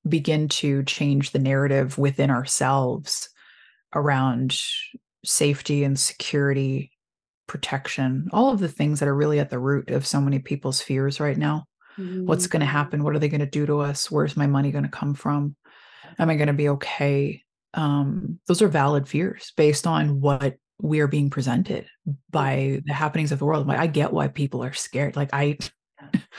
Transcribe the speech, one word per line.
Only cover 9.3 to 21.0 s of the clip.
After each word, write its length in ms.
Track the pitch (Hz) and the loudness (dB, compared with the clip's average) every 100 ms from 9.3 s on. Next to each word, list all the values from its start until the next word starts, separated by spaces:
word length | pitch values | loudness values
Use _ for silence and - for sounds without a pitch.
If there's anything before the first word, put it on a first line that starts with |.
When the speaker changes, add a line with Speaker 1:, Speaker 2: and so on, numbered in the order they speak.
| 147 | 2
Speaker 1:
at 80 | 139 | 0
the 80 | 123 | -2
root 320 | 135 143 135 | 0 0 0
of 160 | 135 135 | -4 0
so 140 | 143 | 0
many 180 | 139 135 | 2 0
people's 440 | - 139 135 135 | -2 -6 -4 -4
fears 380 | - 135 139 139 | -2 0 0 0
right 180 | 147 139 | -2 0
now. 260 | 151 151 143 _ _ - | 0 -2 -6 _ _ -12
What's 500 | 180 185 180 165 - | -8 -4 0 0 0
gonna 180 | 160 | 0
Speaker 2:
Mm-hmm. 80 | 143 | 0
Speaker 1:
happen? 300 | 147 143 147 | 0 0 0
What 120 | 151 147 | 0 0
are 20 | |
they 100 | 147 | 0
gonna 180 | 147 139 | 0 -2
do 180 | 147 147 | 0 0
to 140 | 147 | 0
us? 300 | 143 143 - | 0 -4 -2
Where's 260 | 151 147 147 | 0 0 2
my 100 | 143 | 2
money 240 | 139 143 | 2 2
gonna 160 | 143 143 | 0 -4
come 260 | - 143 | -4 -4
from? 420 | 139 147 147 143 - _ - - - - - | -2 -2 -2 -2 -6 _ -20 -20 -20 -12 -2
Am 100 | 160 | 2
I 60 | 151 | 2
gonna 160 | 151 | 2
be 160 | 143 147 | 2 2
okay? 720 | 139 - - 143 139 143 151 _ _ _ | 0 -4 -2 0 2 0 -4 _ _ _
Um, 640 | - 147 143 143 - - 170 - | -2 0 2 0 -2 -6 -6 -2
those 140 | 180 | 2
are 60 | 202 | 4
valid 400 | 151 139 143 139 | 4 2 2 0
fears 440 | 143 190 - - - | -2 -2 -6 -8 2
based 280 | 151 143 170 | 4 4 2
on 340 | 160 147 139 | 2 2 2
what 360 | 143 135 139 - _ - | 2 2 0 -4 _ -6
we 200 | 151 151 | -2 2